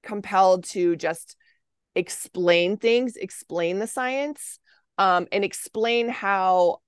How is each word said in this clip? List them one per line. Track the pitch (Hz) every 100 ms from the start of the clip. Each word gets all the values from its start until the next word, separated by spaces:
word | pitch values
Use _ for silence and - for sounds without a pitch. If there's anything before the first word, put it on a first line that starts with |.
compelled | - 208 - 196 190 185
to | 175 196 175 165
just | 165 165 - - _ _ _ _ _
explain | - 175 - - - 175 175 175 208
things, | 233 233 254 -
explain | 196 - - 165 170 185
the | 226
science, | - 254 262 285 294 - - _ _ _ -
um, | 190 180 175
and | 196
explain | 196 - - 220 226 240 233
how | 247 196 196 185 185 175 -